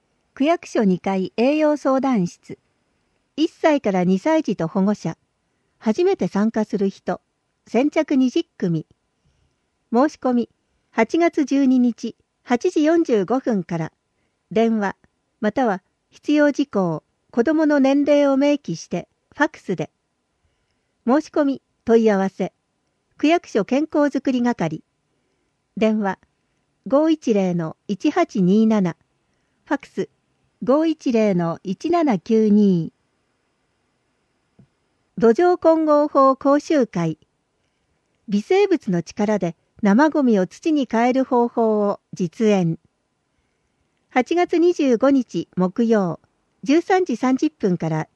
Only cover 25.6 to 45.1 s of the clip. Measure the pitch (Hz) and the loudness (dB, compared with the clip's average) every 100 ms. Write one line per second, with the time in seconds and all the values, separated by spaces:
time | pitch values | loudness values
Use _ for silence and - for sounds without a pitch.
25.6 | _ - 220 214 196 - _ _ _ _ | _ -4 -2 0 -4 -6 _ _ _ _
26.6 | _ _ 196 269 320 311 269 202 185 175 | _ _ -2 0 2 0 0 0 0 -4
27.6 | 160 - - 196 302 349 330 214 180 208 | -6 -10 -10 -6 -2 -2 -2 0 2 2
28.6 | 220 214 180 - _ _ _ _ _ _ | 2 0 -2 -6 _ _ _ _ _ _
29.6 | - 294 - - - _ _ _ _ - | -8 -8 -8 -10 -10 _ _ _ _ -8
30.6 | 190 294 320 311 285 226 208 180 170 165 | -2 0 0 -2 -2 0 0 0 -2 -6
31.6 | 185 185 311 349 302 196 - 220 214 208 | -8 -6 -2 0 0 -2 0 0 4 4
32.6 | 202 175 160 - _ _ _ _ _ _ | 4 2 -2 -10 _ _ _ _ _ _
33.6 | _ _ _ _ _ _ _ _ _ _ | _ _ _ _ _ _ _ _ _ _
34.6 | _ _ _ _ _ - 220 226 349 359 | _ _ _ _ _ 0 2 4 2 2
35.6 | 330 320 302 294 294 277 269 262 277 285 | 2 2 2 2 2 2 2 2 0 0
36.6 | - 302 226 180 165 - _ _ _ _ | 0 -2 0 -2 -4 -6 _ _ _ _
37.6 | _ _ _ _ _ _ - 208 - 381 | _ _ _ _ _ _ -6 -4 0 2
38.6 | 403 330 - 175 - - 208 208 170 - | 2 0 -2 -4 -4 -4 -2 -2 -4 -8
39.6 | _ _ 208 214 311 302 254 208 180 - | _ _ 2 4 4 2 2 2 0 -4
40.6 | 330 294 247 226 247 262 262 247 240 - | -2 -2 -2 0 0 0 0 0 0 0
41.6 | 226 214 202 - _ - 175 - 214 196 | 0 0 -2 -4 _ -8 -6 -2 0 2
42.6 | 170 165 _ _ _ _ _ _ _ _ | 0 -4 _ _ _ _ _ _ _ _
43.6 | _ _ _ _ _ 262 247 339 349 339 | _ _ _ _ _ -2 0 0 0 2
44.6 | 349 349 277 226 269 | 2 2 0 2 2